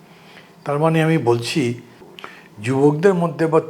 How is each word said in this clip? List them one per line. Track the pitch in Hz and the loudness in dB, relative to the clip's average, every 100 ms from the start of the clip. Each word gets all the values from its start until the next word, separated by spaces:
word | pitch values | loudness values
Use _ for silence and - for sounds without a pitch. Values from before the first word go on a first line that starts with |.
| - - - - - - - | -20 -20 -20 -20 -20 -16 -6
তার | 147 | -2
মানে | 160 160 | 0 2
আমি | 160 160 | 2 0
বলছি, | 120 120 117 165 120 120 - - - - - - - - | 0 -2 -2 -2 -2 -4 -12 -20 -20 -20 -20 -20 -20 -12
যুবকদের | 107 135 147 147 196 | -4 2 2 4 2
মধ্যে | 180 170 147 160 | 2 -2 -2 0
বা | 156 | 0